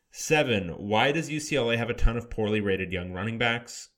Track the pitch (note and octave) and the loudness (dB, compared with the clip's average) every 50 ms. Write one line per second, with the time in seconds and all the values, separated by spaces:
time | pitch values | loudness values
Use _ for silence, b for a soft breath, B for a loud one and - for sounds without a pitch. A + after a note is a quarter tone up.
0 | _ _ - - - - D#3 D3+ D3 C3 A2+ G2+ F#2 E2+ D2+ - G2+ G2+ G#2 A2 | _ _ -14 -10 -2 2 2 2 4 2 2 0 0 -2 -6 -6 -2 2 4 4
1 | B2+ C#3+ D3 E3 D#3 C#3 D3+ D3+ - - D#3 C3+ A#2 A#2 A#2 A#2 A#2 A2+ A#2 - | 4 4 2 0 -2 -4 -6 -6 -4 -2 0 0 2 2 2 0 0 -2 2 4
2 | - A2 A2+ A#2+ A2 - - - G#2+ G#2 G#2+ G#2+ G2+ G2+ F#2+ F#2 F#2+ F2 F2+ F2+ | 4 4 4 0 -6 -6 -4 -2 0 2 2 2 2 2 0 0 0 -4 -4 -6
3 | F2+ F2+ F2+ F2+ G2 A2+ A2+ A2+ A#2+ A#2 A#2 A#2+ A#2 - - - - - _ | -6 -6 -6 -4 -4 -4 -2 0 0 0 0 -2 -4 -10 -14 -16 -16 -18 _